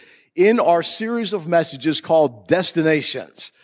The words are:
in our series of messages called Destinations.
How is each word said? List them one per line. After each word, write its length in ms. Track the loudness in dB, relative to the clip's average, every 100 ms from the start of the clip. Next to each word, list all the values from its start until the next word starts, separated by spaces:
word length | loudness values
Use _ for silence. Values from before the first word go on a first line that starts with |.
| _ _ _
in 280 | 2 2 4
our 220 | 2 2
series 500 | 0 -6 -4 -4 -4
of 140 | -6 0
messages 520 | 0 0 -4 -4 -4
called 480 | 0 2 2 -2 -2
Destinations. 1040 | 0 0 0 0 0 -2 -8 -12 -14 -16 _